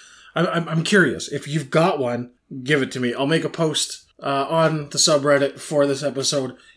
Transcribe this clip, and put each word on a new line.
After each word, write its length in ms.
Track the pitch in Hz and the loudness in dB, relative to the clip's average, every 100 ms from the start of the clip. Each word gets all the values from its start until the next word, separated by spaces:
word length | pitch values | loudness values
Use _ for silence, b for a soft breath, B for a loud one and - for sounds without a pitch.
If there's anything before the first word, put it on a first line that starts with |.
| B B B | B B B
I'm, 120 | - 165 | -2 0
I'm, 220 | 165 170 | 0 -2
I'm 160 | 160 | -2
curious. 460 | 156 202 156 - - | 2 4 4 0 -6
If 160 | 143 143 | -8 -6
you've 220 | 156 135 | -6 0
got 280 | 156 175 151 | 2 2 2
one, 340 | 123 120 120 _ _ 135 | -2 -4 -8 _ _ -10
give 200 | 123 151 | 0 0
it 100 | 127 | 0
to 80 | 131 | -2
me. 140 | 123 | -2
I'll 120 | 113 139 | 0 0
make 180 | 160 | 0
a 40 | 156 | 0
post, 560 | - 160 143 - - _ _ | -2 -2 -2 -4 -8 _ _
uh, 240 | - 139 135 | -4 -4 0
on 400 | 165 160 156 143 | 2 2 0 -4
the 80 | 143 | 0
subreddit 600 | - 151 143 143 139 - | 2 4 4 4 2 -2
for 280 | - 151 143 | -2 2 2
this 160 | 135 | 0
episode. 540 | 143 127 131 147 131 123 b | -4 -2 -2 -2 -4 -8 b